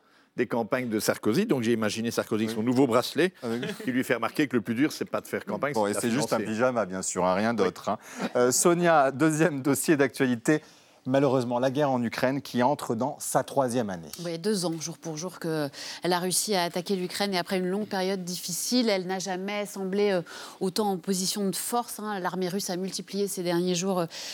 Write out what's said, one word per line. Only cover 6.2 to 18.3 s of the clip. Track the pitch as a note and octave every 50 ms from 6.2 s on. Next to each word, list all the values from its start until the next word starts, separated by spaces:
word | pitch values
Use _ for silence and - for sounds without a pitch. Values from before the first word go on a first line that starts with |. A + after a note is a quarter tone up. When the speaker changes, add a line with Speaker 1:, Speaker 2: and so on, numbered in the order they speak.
| A2+ - C3
Speaker 2:
un | A2+
Speaker 1:
financer. | G#2 G2+ A2
Speaker 2:
pyjama, | G#2+ B2 C3 B2+ A#2 G#2
bien | F2+ F#2 F#2 F#2
sûr, | - - F#2 F2+
hein, | F#2 F#2
rien | G2 G#2+ A2+
Speaker 1:
Oui. | A#2+ G#2+
Speaker 2:
d'autre, | F#2+ F#2 F2 - - G#2
hein. | G#2 - - - - - F#3 - -
Euh, | B2 B2 B2+
Sonia, | B2+ - - F3+ E3+ F3 F3 E3+ E3 D3+ C3+ C#3
deuxième | C#3 B2 D#3 D#3+ D#3 D3+ D#3+ F3 D3 C3+
dossier | B2+ D3 C3+ - - - D#3+ C3+
d'actualité. | C#3 C3 - - C#3 B2+ B2 A#2 - - D3+ D3+ - - - - - _ _ _ _
Malheureusement, | C3 C3 C#3 C#3+ C#3 B2+ C3+ A#2+ B2 B2 A#2+
la | B2+ C#3
guerre | B2+ D3 D3+ C#3
en | C3 B2 A#2+
Ukraine | A2+ - - C3 B2+ C#3 C#3+
qui | - - - A#2+
entre | B2 C3 D3 - - - B2
dans | A2 B2 C#3+ C#3 -
sa | - - - C#3+ B2+
troisième | - - - C3+ B2 A2+ B2+ A2+ G2+
année. | F#2+ F2 E2 D2 - - E3+
Speaker 3:
Oui, | F3 E3 E3
deux | E3 G#3 A3 F#3+ E3+
ans, | E3+ E3 D#3+
jour | C#3+ E3+ D#3 -
pour | - E3 D#3 D3+
jour, | E3+ F#3 - -
que | - E3 D#3 D#3 D3 C#3 - - - - - - -
la | E3+ F#3 F3
Russie | F3+ F#3 E3 - - G#3+ G#3
a | F3+ F3
attaqué | F3 - F#3 E3+ - G3+ F#3
l'Ukraine. | F3+ F3+ - - G3+ G3+ F#3+
Et | F3
après | E3+ - G3 F#3
une | F#3 F3+
longue | F#3 G#3 G#3+ -
période | G#3 F#3+ F#3 F#3+ G3 F#3+ F3+
difficile, | E3+